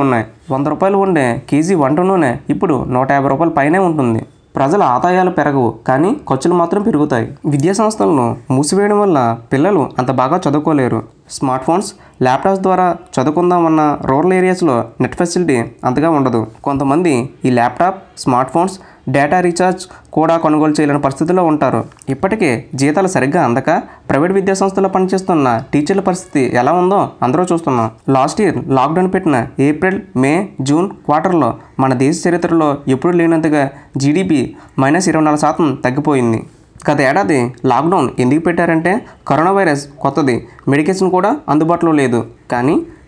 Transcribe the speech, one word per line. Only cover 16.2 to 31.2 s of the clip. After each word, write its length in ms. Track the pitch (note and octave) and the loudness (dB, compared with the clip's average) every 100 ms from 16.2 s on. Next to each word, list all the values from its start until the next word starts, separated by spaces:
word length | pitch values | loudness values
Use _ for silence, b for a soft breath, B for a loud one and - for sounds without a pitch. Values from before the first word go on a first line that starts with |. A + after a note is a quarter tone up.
| C3 A#2 G#2+ - - | 2 0 -2 -6 -6
కొంతమంది 480 | C#3 C#3 D3 F3+ B2+ C3 - - | -2 0 0 2 0 -2 -4 0
ఈ 40 | B2 | 2
ల్యాప్‌టాప్, 400 | A#2+ B2 F3+ G3 - - | 0 0 -2 -2 -12 -8
స్మార్ట్ 300 | - B2 C3 | -2 0 0
ఫోన్స్, 220 | E3 F#3 F#3+ B B - | 0 -2 -4 B B -4
డేటా 240 | C3+ D3 F#3 F3 | -2 0 2 0
రీఛార్జ్ 360 | E3+ F#3 F#3 - B B - | 0 0 0 -8 B B -2
కూడా 180 | D#3+ E3 | 2 2
కొనుగోలు 300 | D#3+ D3+ D#3 D3+ | 2 2 2 2
చేయలేని 240 | D3+ D3 | 0 0
పరిస్థితిలో 380 | C#3 C3 D#3+ F3+ E3+ | -2 -2 0 2 2
ఉంటారు. 300 | D#3 C3+ A#2+ A#2 - - | 2 0 0 -4 -12 -8
ఇప్పటికే 340 | C3 F#3+ G#3+ F3 A2+ - C3 | -4 -2 0 0 -2 -4 -2
జీతాలు 300 | C#3 D3+ F#3 D#3+ | 0 2 0 0
సరిగ్గా 240 | B2 F3+ C#3 | 0 2 0
అందక 200 | A#2 C#3 F3 - B - | 0 0 -2 -4 B -4
ప్రైవేట్ 260 | C3+ E3+ F#3+ | 0 2 0
విద్యా 180 | F#3 F#3+ | 0 0
సంస్థల్లో 280 | G3 F#3+ F#3+ F#3 | 0 0 -2 0
పనిచేస్తున్న 560 | F#3 F#3+ F#3 E3 C3+ A2+ A#2 | 0 -2 0 0 2 0 -2
టీచర్ల 300 | C#3 D3 G3 F#3 | -2 0 -2 -2
పరిస్థితి 340 | F3+ - D3 B2 B2 | -4 -4 -2 0 0
ఎలా 100 | B2+ F3 | 2 2
ఉందో 200 | F3+ G3 C#3+ - B2 | 2 0 -2 -2 -2
అందరూ 180 | D3 F3+ | 0 0
చూస్తున్నాం. 380 | E3 E3 B2+ A2+ A2+ - C3+ | -2 -2 -2 -2 -6 0 2
లాస్ట్ 260 | C#3+ - | 2 0
ఇయర్ 140 | G3+ C3 A#2+ C3+ | 0 -2 -2 0
లాక్‌డౌన్ 340 | C3+ E3 F#3 | 2 0 0
పెట్టిన 220 | F#3 F3 C3 A#2 - C#3 | 0 0 0 -2 -2 0
ఏప్రిల్, 320 | D3+ F#3 G3 - B2 | 0 -2 -2 -6 -2
మే, 100 | C3+ D#3+ G3 - C3+ | 0 0 -2 -6 -2
జూన్ 180 | D3 F#3+ - - | 0 0 -6 -2
క్వార్టర్లో 460 | D3 | 0